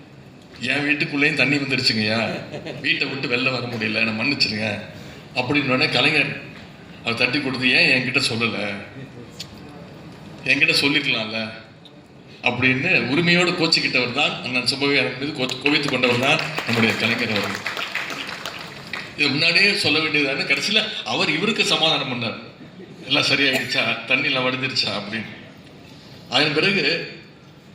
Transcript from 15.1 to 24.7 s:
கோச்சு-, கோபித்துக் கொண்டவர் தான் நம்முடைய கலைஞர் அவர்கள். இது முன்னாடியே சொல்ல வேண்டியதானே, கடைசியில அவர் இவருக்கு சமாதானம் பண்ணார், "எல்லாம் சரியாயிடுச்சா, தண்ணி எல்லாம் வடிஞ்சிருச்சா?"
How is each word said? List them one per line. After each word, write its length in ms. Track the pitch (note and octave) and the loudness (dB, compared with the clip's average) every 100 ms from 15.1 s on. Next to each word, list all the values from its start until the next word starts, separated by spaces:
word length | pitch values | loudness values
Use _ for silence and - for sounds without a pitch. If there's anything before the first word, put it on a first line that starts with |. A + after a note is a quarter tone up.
| B2 C#3+ | -2 -4
கோச்சு-, 300 | B2+ B2+ - | -2 -2 0
கோபித்துக் 280 | C#3+ D3+ C#3 | 2 2 2
கொண்டவர் 280 | B2 B2 A#2+ | 2 2 4
தான் 220 | C3 D#3+ - - | 2 2 0 -4
நம்முடைய 300 | - A#2 A2+ G2 | 0 2 2 2
கலைஞர் 340 | A2+ A#2 A2+ | 0 0 0
அவர்கள். 300 | G#2 F#2+ G2+ - - - - - - - - - - - - - - - - | 0 -2 -4 -6 -6 -6 -4 -6 -8 -8 -8 -8 -10 -12 -12 -10 -10 -8 -2
இது 120 | D3 | 0
முன்னாடியே 460 | D3 E3 F3 G3+ | 2 2 4 4
சொல்ல 240 | F3+ D#3+ D3+ | 4 2 2
வேண்டியதானே, 460 | D#3 D3 C#3 C#3+ | 2 0 0 0
கடைசியில 440 | F#3 C#3+ G3 G#3+ - - | 0 0 2 0 0 -4
அவர் 260 | - C3+ F3+ | -2 0 0
இவருக்கு 340 | D#3 G#3 G#3+ | 0 0 0
சமாதானம் 480 | - D#3 D#3 D3 C3 | 2 2 2 2 -2
பண்ணார், 260 | A#2+ A2+ - - - - - - - - | -4 -4 -6 -12 -16 -18 -18 -18 -14 -2
"எல்லாம் 180 | C#3+ | 0
சரியாயிடுச்சா, 800 | C3+ C#3 C#3 C3 - C3+ A2+ A2+ | 2 2 2 2 0 -2 0 -2
தண்ணி 200 | - C3 | 0 0
எல்லாம் 220 | - C3 B2+ | 2 0 0
வடிஞ்சிருச்சா?" 420 | C3 C3 | 0 -2